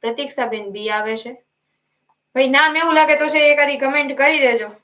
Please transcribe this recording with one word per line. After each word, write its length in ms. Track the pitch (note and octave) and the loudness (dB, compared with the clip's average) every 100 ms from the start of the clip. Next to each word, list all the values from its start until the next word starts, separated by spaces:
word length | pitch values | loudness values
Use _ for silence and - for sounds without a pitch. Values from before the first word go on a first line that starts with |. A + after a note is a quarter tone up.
પ્રતીક્ષાબેન 680 | A3+ A#3 C#4+ - A#3 A3 G3+ | -8 -8 -10 -6 -6 -6 -10
બી 200 | G3+ G#3+ | -10 -6
આવે 260 | G#3+ G#3+ A3 | -6 -4 -8
છે. 160 | A#3 B3+ _ _ _ _ _ _ _ _ _ | -10 -18 _ _ _ _ _ _ _ _ _
ભાઈ, 140 | B3+ C4+ | -2 2
નામ 280 | C4+ D#4 D4+ | 4 2 2
એવું 180 | E4 | 2
લાગે 220 | D#4 D#4 D4 | 4 4 2
તો 120 | D4 | 2
છે, 100 | D4+ | 2
એક 200 | D4 D4 | 4 4
આરી 200 | C#4+ C#4 | 2 0
કમેન્ટ 400 | C4+ C#4+ C#4+ C4+ | -2 -2 -4 0
કરી 200 | C#4 D#4 | 0 2
દેજો. 300 | C4 A#3 G#3 - | 2 0 -4 -14